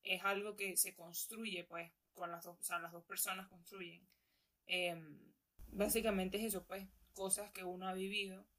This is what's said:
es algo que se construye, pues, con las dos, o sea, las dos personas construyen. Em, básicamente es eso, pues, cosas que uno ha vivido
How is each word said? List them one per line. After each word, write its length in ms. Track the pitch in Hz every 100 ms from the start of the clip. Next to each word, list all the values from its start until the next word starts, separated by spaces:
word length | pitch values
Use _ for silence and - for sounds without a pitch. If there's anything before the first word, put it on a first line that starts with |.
es 200 | - 185
algo 300 | 196 202 208 202
que 200 | 196 175
se 180 | -
construye, 680 | - 170 170 - 226 220 180
pues, 260 | 175 170 170 _ _
con 160 | - 175
las 140 | 170
dos, 140 | 170 175
o 40 |
sea, 160 | - 175
las 140 | 170
dos 120 | 170
personas 440 | - 190 202 190 190
construyen. 580 | 180 170 196 175 170 - _ _ _ _ _ -
Em, 520 | 180 175 170 160 147 - _ _ - -
básicamente 720 | 190 208 226 220 196 185 202
es 60 |
eso, 200 | 220 190 -
pues, 200 | 190 196 - -
cosas 360 | - 190 196 202
que 120 | -
uno 220 | 180 185 190
ha 60 |
vivido 520 | 190 190 208 196 190 -